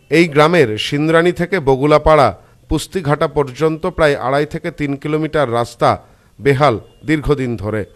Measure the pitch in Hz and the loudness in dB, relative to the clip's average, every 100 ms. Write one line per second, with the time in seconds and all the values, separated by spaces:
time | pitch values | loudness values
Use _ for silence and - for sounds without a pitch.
0 | - 156 175 143 156 175 120 107 - 143 | 0 2 2 4 4 4 2 0 -4 -2
1 | 156 165 175 170 175 190 135 131 147 151 | 0 2 2 0 -4 -2 0 2 4 4
2 | 156 156 120 87 _ _ - 156 - 190 | 4 4 4 0 _ _ -6 -6 -6 -6
3 | 143 147 160 151 135 123 160 156 185 160 | -2 -2 -2 -2 -4 -2 -2 -2 -6 0
4 | 156 139 123 139 147 165 - - 147 139 | 0 0 -2 -2 -2 -6 -10 -6 -6 -6
5 | 151 156 156 156 131 117 117 - 143 104 | -4 -4 -2 -2 -2 -2 -4 -2 -2 -2
6 | - _ _ - 127 135 147 101 - _ | -6 _ _ -4 0 2 2 0 -6 _
7 | 123 156 127 139 127 117 101 107 92 | -4 -2 0 -2 -2 -6 -6 -6 -8